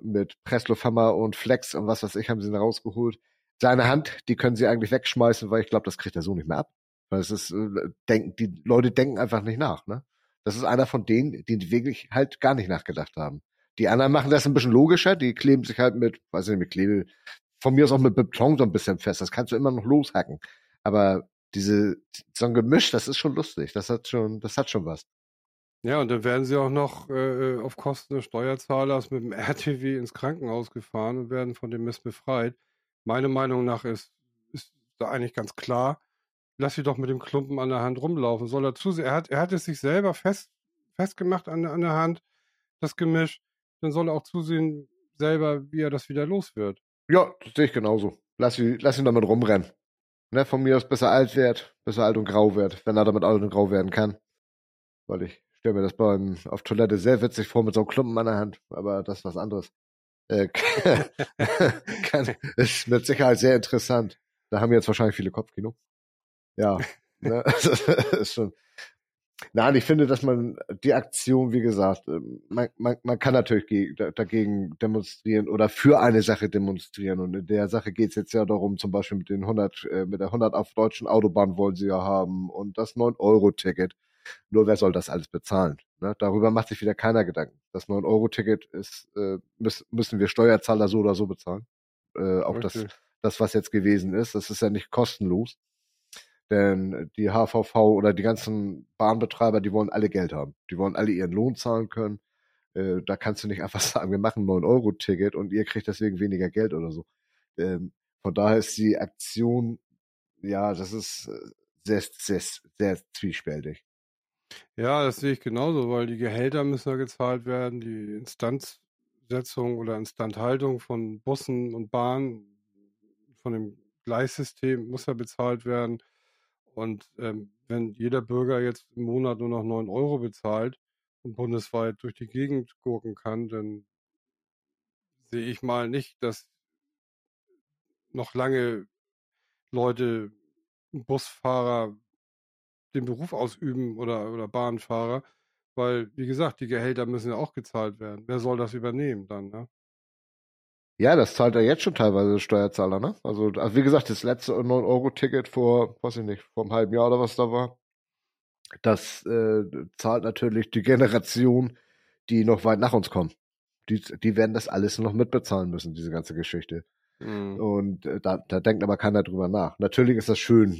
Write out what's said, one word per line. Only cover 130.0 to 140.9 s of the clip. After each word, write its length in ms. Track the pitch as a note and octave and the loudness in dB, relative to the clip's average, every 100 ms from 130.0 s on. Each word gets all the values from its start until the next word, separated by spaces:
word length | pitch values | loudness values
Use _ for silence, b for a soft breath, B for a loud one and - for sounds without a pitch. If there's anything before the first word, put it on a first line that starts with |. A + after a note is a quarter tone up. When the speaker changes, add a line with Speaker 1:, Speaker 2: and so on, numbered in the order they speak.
| D3 C#3+ | -2 -2
Speaker 2:
bezahlt 600 | A#2 - G#2+ G#2+ A#2+ - _ _ _ _ | -6 -6 -4 -2 -4 -8 _ _ _ _
und 140 | B2 A2+ | -14 -8
bundesweit 640 | A#2+ A#2 - A#2 A2+ G#2 | -4 -4 -4 -4 -4 -4
durch 120 | B2 | -12
die 140 | - A#2 | -14 -10
Gegend 460 | C3 C#3 C#3 A#2+ _ | -6 -4 -4 -6 _
gurken 340 | B2+ A#2 A2+ | -8 -8 -8
kann, 360 | G2+ A2+ A2 A#2 | -12 -8 -6 -6
dann 340 | A2+ G#2+ G#2 G#2 _ _ _ _ _ _ _ _ _ _ _ _ _ _ | -8 -10 -12 _ _ _ _ _ _ _ _ _ _ _ _ _ _ _
sehe 140 | A#2+ | -8
ich 180 | A#2 A#2 | -6 -6
mal 280 | B2+ A#2+ A#2 | -4 -4 -2
nicht, 260 | C#3 - - | -6 -8 -8
dass 260 | A#2+ G#2+ _ _ _ _ _ _ _ _ _ _ _ _ _ _ _ _ _ | -6 -6 _ _ _ _ _ _ _ _ _ _ _ _ _ _ _ _ _
noch 220 | C3 A#2 | -10 -8
lange 520 | B2 C3 C3 A#2+ A2 G2 _ _ _ _ _ _ _ _ | -4 -2 0 -2 -4 -10 _ _ _ _ _ _ _ _
Leute, 600 | B2 B2 A#2+ B2 A2+ G#2 _ _ _ _ _ _ | -2 -2 0 -2 -4 -6 _ _ _ _ _ _